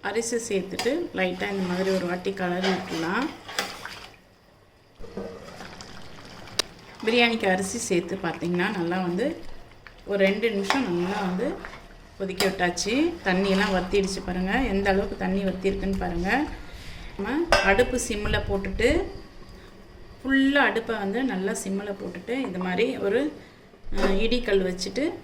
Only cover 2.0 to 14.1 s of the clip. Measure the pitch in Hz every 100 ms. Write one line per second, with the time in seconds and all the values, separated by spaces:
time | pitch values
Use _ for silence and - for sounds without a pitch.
2 | 175 180 190 196 180 180 190 185 - 165
3 | 165 202 285 - - - - - - -
4 | - - - _ _ - - _ _ -
5 | - - - - - - - - - -
6 | - - - - - - - - - -
7 | 220 240 233 226 202 185 190 233 - 180
8 | 175 190 170 156 170 175 190 208 170 180
9 | 180 175 262 330 - - - - - -
10 | - 196 190 196 226 202 196 277 226 175
11 | 175 202 190 185 262 392 - - - -
12 | - - 190 180 202 180 180 175 202 247
13 | 330 330 - 185 196 190 202 185 180 208
14 | 190